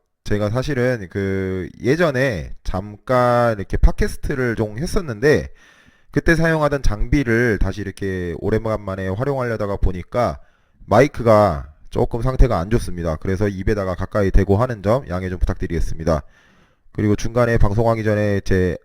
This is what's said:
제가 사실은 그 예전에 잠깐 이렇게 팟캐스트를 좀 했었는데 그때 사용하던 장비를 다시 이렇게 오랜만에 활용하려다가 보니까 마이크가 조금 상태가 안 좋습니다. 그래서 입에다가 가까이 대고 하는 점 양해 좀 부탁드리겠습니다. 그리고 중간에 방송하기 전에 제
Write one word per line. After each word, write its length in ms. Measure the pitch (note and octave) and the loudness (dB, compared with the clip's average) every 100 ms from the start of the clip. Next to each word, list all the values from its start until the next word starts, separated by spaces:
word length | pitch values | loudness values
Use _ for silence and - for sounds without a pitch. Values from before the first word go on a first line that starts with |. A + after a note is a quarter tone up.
| _ _ | _ _
제가 260 | - G#2 G#2 | -4 -2 0
사실은 560 | A#2+ C#3+ B2+ B2+ A#2+ F2+ | -2 -2 -2 0 -2 -6
그 580 | G2+ G2 F#2+ F#2+ F#2+ E2 - | -4 -2 -2 -4 -6 -8 -4
예전에 760 | A#2 D#3+ E3 B2+ C3+ F2+ B1+ - | 0 2 2 2 0 -2 -8 -8
잠깐 960 | - F#2 G#2 G#2 - B2+ B2 A#2+ A#2+ G#2 | -6 -6 -6 -12 -2 2 4 2 2 -2
이렇게 180 | F#2 G2+ | -4 4
팟캐스트를 800 | E3 - G#3 - - C3+ B2 G#2 | 4 4 -2 -2 -6 -2 -2 -2
좀 220 | G#2+ G#2 | -4 -4
했었는데 720 | F3 G#3 D#3+ G#2 C#3+ A2 C2+ - - _ _ _ _ | -2 -2 -4 0 2 2 0 -14 -20 _ _ _ _
그때 240 | D3+ - | 0 2
사용하던 480 | D#3+ E3 D#3+ D3 C#3 | 2 2 2 0 2
장비를 760 | - G#2 G#2+ D3 A#2+ A2+ B2 F#2+ | 0 2 0 0 2 2 2 2
다시 200 | F#2+ G2 | 0 -2
이렇게 520 | G2 - G2 F#2 F2 E2 | -8 -6 -6 -4 -6 -4
오랜만에 680 | G2+ A2 A2 G#2+ G2+ F#2+ F#2+ | -2 -2 -2 -6 -6 -6 -4
활용하려다가 680 | G2 C#3 C3+ B2 G#2+ G#2 G2 | -4 -4 -4 -4 -4 -4 -2
보니까 640 | G2 F2+ - A#2+ G#2+ C#2 - _ _ _ - | -2 -2 -6 -2 -2 -4 -14 _ _ _ 2
마이크가 840 | G#2 D3 - A2+ G#2+ G2+ D2 C2 - - | 4 4 2 4 6 4 0 -8 -18 -8
조금 300 | - B2 A#2 | -4 -2 -2
상태가 380 | B2+ B2+ B2+ F#2+ | -2 4 6 4
안 100 | F#2 | 0
좋습니다. 440 | A#2 G#2 F2 E2 D#2 | -2 -2 -4 -4 -4
그래서 300 | F#2+ F#2+ G#2 | -2 -2 -2
입에다가 480 | F#2+ G2 G#2 F#2+ | -2 -2 -2 -2
가까이 380 | F2+ F#2+ G#2+ G2 | -4 -4 0 4
대고 240 | G2+ F#2+ G2 | 4 4 2
하는 260 | B2+ G#2+ | 2 -2
점 260 | G2 C3 D#2 | 0 0 -2
양해 220 | F2+ F#2 | -6 -4
좀 80 | F2+ | -2
부탁드리겠습니다. 840 | - F#2 E2 D#2+ - D#2+ D#2+ D2+ - _ _ _ _ _ _ | -2 -2 -4 -2 -2 -2 -2 -2 -4 _ _ _ _ _ _
그리고 220 | - G#2+ | -2 0
중간에 440 | G#2 - A#2+ A#2 A2+ | 0 -2 0 2 4
방송하기 440 | G#2 G#2 A2+ A2+ | 4 4 0 0
전에 380 | G#2+ G#2 G#2 G2 | 0 0 0 -2
제 360 | - F#2+ F2+ - | 0 0 2 -2